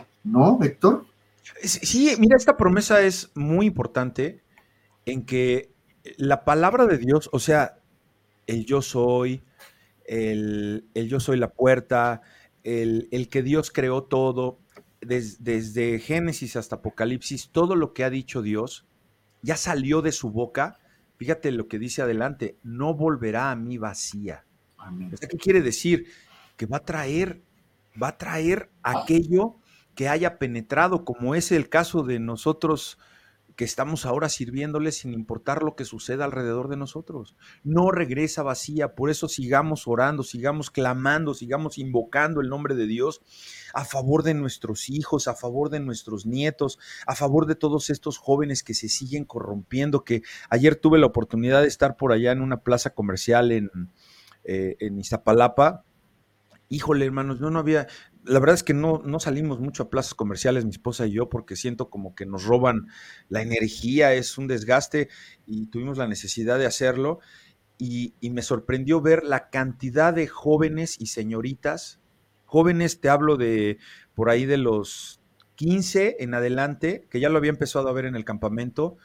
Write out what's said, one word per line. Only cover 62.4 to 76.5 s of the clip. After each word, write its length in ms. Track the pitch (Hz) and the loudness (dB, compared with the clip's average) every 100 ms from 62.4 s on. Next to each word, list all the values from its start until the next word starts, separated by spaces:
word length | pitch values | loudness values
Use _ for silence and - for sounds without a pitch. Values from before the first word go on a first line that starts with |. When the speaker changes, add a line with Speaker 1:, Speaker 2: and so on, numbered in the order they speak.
Speaker 2:
roban 440 | 101 123 127 113 - - - - _ | 2 4 4 2 -4 -16 -20 -20 _
la 120 | 107 | -6
energía, 720 | 113 113 110 110 117 139 143 | -2 -2 -2 -4 -2 4 4
es 240 | 131 123 - | 4 0 -8
un 100 | 135 | -6
desgaste, 600 | 120 107 127 - 151 143 - - _ - | -6 2 2 2 -2 -4 -8 -20 _ -10
y 220 | 107 110 | -10 -8
tuvimos 300 | 117 131 135 | -8 -6 -4
la 120 | 117 | -4
necesidad 500 | 98 98 - 113 131 | -6 -8 -4 0 2
de 60 | 127 | 0
hacerlo, 540 | - 131 127 139 175 _ - _ _ _ _ | 0 0 0 -2 -4 _ -20 _ _ _ _
y, 380 | 123 123 120 - | -8 -6 -8 -8
y 120 | 120 | -8
me 100 | 120 | -6
sorprendió 580 | 117 120 - 131 135 165 | -4 -4 -2 -4 0 2
ver 240 | 151 160 | 4 4
la 260 | 147 131 - | 2 -2 -2
cantidad 640 | 135 131 123 131 135 165 | -4 -4 -4 -2 2 4
de 140 | 165 151 | 2 -2
jóvenes 680 | - 147 151 156 156 165 - | -2 2 2 2 -2 -6 -8
y 60 | 110 | -8
señoritas, 960 | - 110 113 127 135 147 160 - - _ _ _ _ | -6 -6 -4 -6 -6 -6 -6 -10 -20 _ _ _ _
jóvenes, 560 | _ 156 170 170 170 - | _ 4 4 4 0 0
te 80 | 143 | 2
hablo 300 | 143 151 143 | 4 4 2
de 400 | 117 110 104 104 - - _ | 2 2 0 -2 -10 -20 _
por 160 | - 113 | 0 2
ahí 160 | 117 135 | 2 2
de 120 | 139 | 2
los 640 | 123 107 98 - - - _ _ _ _ | 2 0 -2 -12 -16 -20 _ _ _ _
quince 600 | 160 190 185 196 202 - | 0 0 2 2 2 0
en 140 | 123 | -4
adelante, 720 | 120 123 | -2 0